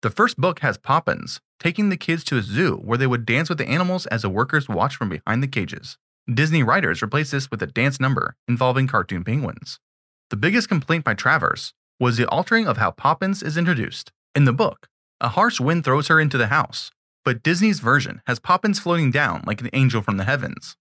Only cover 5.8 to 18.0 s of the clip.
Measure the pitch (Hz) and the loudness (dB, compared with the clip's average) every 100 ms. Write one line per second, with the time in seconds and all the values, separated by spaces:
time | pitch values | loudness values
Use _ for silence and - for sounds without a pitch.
5.8 | - - _ _ - 120 156 160 117 139 | -14 -20 _ _ -4 0 2 4 4 2
6.8 | - 110 107 147 147 139 135 107 92 - | 0 -2 -2 -2 -2 -4 -4 -6 -6 0
7.8 | 135 135 131 135 - - - 120 127 127 | 0 0 -2 0 -4 -10 -4 0 2 2
8.8 | 135 113 90 90 87 131 135 - - - | 0 0 -2 -6 -2 -2 -4 -8 -16 -18
9.8 | _ _ _ _ _ 101 151 226 - 175 | _ _ _ _ _ 0 2 2 2 -2
10.8 | - 165 147 107 - 151 - - - _ | 0 0 0 0 2 2 2 -2 -8 _
11.8 | _ _ 123 117 120 - 185 226 208 127 | _ _ 0 2 0 0 0 0 2 0
12.8 | 101 - 139 160 190 196 151 156 170 147 | -2 0 -2 0 -2 -2 -2 0 2 0
13.8 | - - - _ _ - 139 123 208 - | -2 -8 -14 _ _ 4 4 4 0 0
14.8 | _ _ _ _ 120 110 226 - 131 170 | _ _ _ _ -2 2 2 2 0 0
15.8 | 147 135 147 160 151 135 110 143 - - | 2 0 4 4 4 2 2 2 0 -6
16.8 | - _ _ _ - 117 151 175 214 196 | -12 _ _ _ -4 0 0 2 2 2
17.8 | 117 139 | 2 2